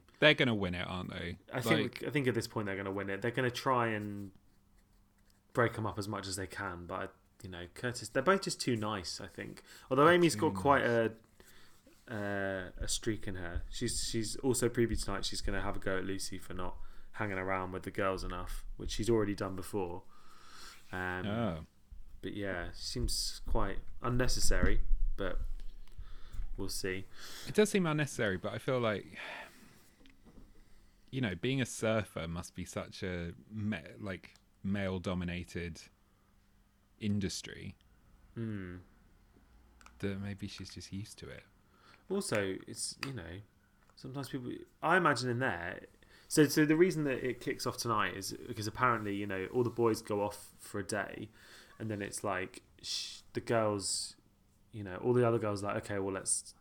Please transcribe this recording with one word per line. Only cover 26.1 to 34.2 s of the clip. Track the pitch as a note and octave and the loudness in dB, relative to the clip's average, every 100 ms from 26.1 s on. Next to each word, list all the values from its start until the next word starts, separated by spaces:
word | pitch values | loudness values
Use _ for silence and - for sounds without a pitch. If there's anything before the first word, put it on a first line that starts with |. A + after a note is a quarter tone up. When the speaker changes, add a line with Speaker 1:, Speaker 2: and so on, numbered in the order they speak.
| - - - - - | -6 -6 -2 -2 0
Speaker 2:
we'll | F#2+ | -2
see. | - F#2+ F#2 - - - - - | -2 -2 -2 -6 -10 -10 -10 -2
Speaker 1:
It | |
does | C3+ G#3+ | 2 4
seem | G#3 E3+ | 4 2
unnecessary, | D3+ C#3+ - A2 F#2 | 2 0 0 0 0
but | G#2 | -4
I | G#2+ | -6
feel | - C3 | -2 0
like, | A2+ G2+ D#2 - - - - - - - - - - - - - - - - - - _ - | 2 0 -4 -12 -12 -12 -14 -18 -20 -20 -20 -20 -20 -20 -20 -20 -20 -20 -20 -20 -20 _ -10
you | C3+ | -2
know, | A#2+ F2+ | -2 0
being | B2 C3+ | 0 0
a | A#2+ | -2
surfer | - A2 A2 G2 F#2 E2+ | 0 0 2 0 -4 -6
must | E2+ D#2+ - | -6 -8 -10
be | F2+ | -8
such | G#2 - - | -8 -8 -6
a | F#2+ F2 E2+ - - | -4 -4 -6 -10 -12
ma-, | A2 G#2 G2 C#2+ - | -6 -4 -4 -8 -10
like, | G#2 G2 | -8 -8